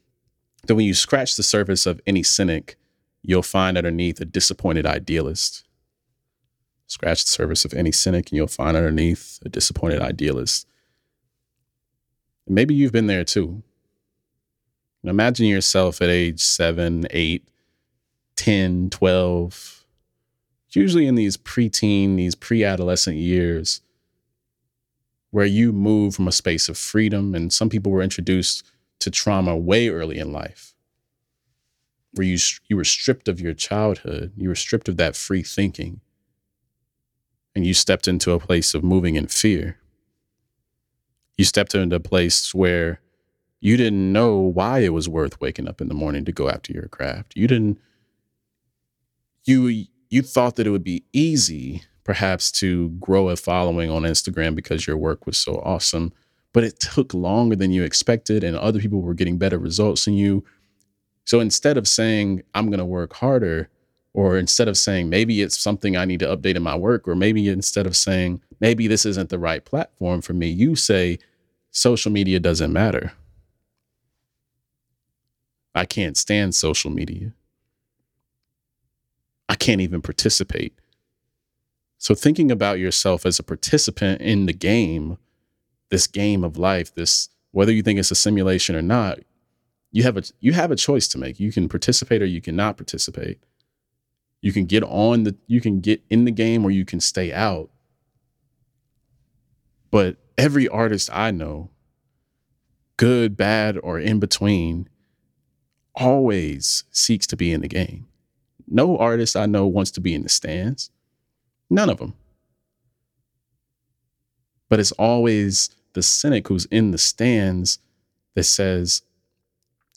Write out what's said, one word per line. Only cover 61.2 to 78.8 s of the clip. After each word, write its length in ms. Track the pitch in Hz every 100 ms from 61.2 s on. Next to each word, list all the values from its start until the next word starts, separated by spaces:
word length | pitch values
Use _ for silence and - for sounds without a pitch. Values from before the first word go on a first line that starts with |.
So 160 | - 117
instead 380 | 110 - 147 139
of 100 | 104
saying, 560 | - 113 107 101 95 -
"I'm 160 | - 107
gonna 160 | 101 90
work 280 | 92 85
harder," 560 | - 127 131 98 80 78 _ _ _ _
or 240 | - 95 92
instead 300 | 92 - 113
of 100 | 95
saying, 300 | - 95 85
"Maybe 340 | 98 113 107
it's 160 | 98 -
something 380 | 104 101 104 90
I 80 |
need 160 | 92 90
to 160 | 82 90
update 220 | 95 87
in 60 |
my 120 | 82 76
work," 320 | 101 120 -
or 80 | 90
maybe 320 | 101 107 101
instead 400 | 95 - - 95
of 80 | 85
saying, 460 | - 92 90 90 _ -
"Maybe 280 | 110 113 110
this 180 | 107 110
isn't 240 | 95 87
the 100 | 92
right 240 | 85 78
platform 580 | - 139 - - 90 87
for 120 | -
me," 160 | 87 85
you 260 | 87 135 156
say, 420 | - 98 90 85 _ _ _ _ _
"Social 400 | - 123 117 -
media 300 | 104 98 90
doesn't 320 | 85 82 78
matter. 400 | 82 107 - 90 - - _ _ _ _ _ _ _ _ _ _ _ _ _ _ _ _ _ _ _ _ _ _ _ _ 85
I 100 | 92
can't 300 | - 87 71
stand 380 | - 104 98
social 380 | - 80 73 76
media. 420 | 78 78 87 101 - _ _ _ _ _ _ _ _ _ _ _ _ _ _